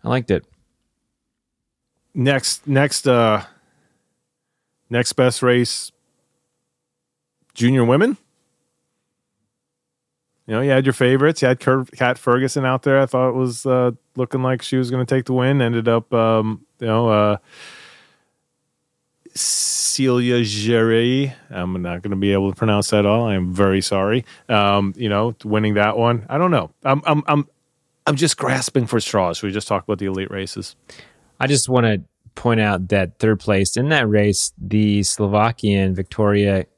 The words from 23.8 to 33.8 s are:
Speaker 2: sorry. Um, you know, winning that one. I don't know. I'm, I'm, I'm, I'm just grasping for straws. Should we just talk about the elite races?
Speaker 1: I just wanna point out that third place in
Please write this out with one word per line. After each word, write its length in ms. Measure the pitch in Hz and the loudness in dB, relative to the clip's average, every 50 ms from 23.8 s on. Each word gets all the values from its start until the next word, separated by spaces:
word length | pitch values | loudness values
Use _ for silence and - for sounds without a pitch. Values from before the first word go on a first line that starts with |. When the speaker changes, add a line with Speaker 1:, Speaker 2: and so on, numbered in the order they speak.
Speaker 2:
sorry. 420 | 92 - 101 95 95 101 113 127 117 - - - _ - | -2 -2 -2 -2 0 0 0 -2 -4 -6 -20 -20 _ -2
Um, 440 | 120 104 101 101 101 101 101 98 95 | 0 2 2 2 2 2 0 -2 -4
you 140 | - 95 104 | -6 -4 -2
know, 260 | 104 101 110 120 113 _ - | -2 -2 -2 -2 -6 _ -6
winning 300 | 110 104 107 107 107 104 | -2 -2 0 0 0 2
that 240 | 104 104 107 101 | 2 0 0 0
one. 300 | 113 113 120 120 117 104 - | 0 0 0 0 -2 -4 -6
I 80 | 123 | -2
don't 140 | 147 175 185 | -2 0 2
know. 180 | 170 120 92 - _ _ - | 0 0 -2 -4 _ _ -2
I'm, 180 | 135 135 147 143 | -2 -2 0 0
I'm, 160 | 160 151 151 147 | -2 -2 -2 0
I'm, 220 | - 147 147 143 _ _ _ _ _ _ _ _ _ _ _ _ | 0 0 -2 -2 _ _ _ _ _ _ _ _ _ _ _ _
I'm 100 | 147 147 | -2 0
just 220 | 135 165 151 - | 0 0 -2 -2
grasping 480 | - - 127 131 131 123 - _ 135 120 | -2 -2 -2 -2 -2 -4 -2 _ -2 -2
for 140 | 110 - 113 | 0 -2 -4
straws. 380 | - - - 104 92 87 85 | -4 0 -2 0 0 0 -4
Should 100 | - - | -6 -8
we 40 | 101 | -6
just 160 | 95 104 - | -6 -6 -4
talk 160 | - 107 95 - | -4 -4 -4 -2
about 140 | - 107 | -4 -6
the 80 | 87 101 | -4 -4
elite 240 | 98 95 95 95 - | -6 -6 -6 -8 -8
races? 460 | - 98 95 98 - - 92 - - _ _ - - - - - _ _ _ _ _ _ | -8 -10 -10 -10 -10 -12 -14 -14 -18 _ _ -20 -20 -20 -20 -20 _ _ _ _ _ _
Speaker 1:
I 80 | 131 | 0
just 200 | 131 143 131 - | 2 2 0 0
wanna 360 | - 127 123 117 113 104 95 - _ _ _ _ - _ | 2 2 2 2 2 0 -2 -4 _ _ _ _ -20 _
point 240 | - - 120 117 113 | -4 -2 0 2 2
out 300 | 107 104 101 90 92 92 | 2 0 0 -2 -2 0
that 280 | 104 98 95 85 - | 0 0 0 -2 -4
third 220 | _ - 110 110 95 | _ 2 2 2 0
place 360 | - - 104 95 98 - - | 0 0 0 2 0 0 -2
in 140 | 113 | -2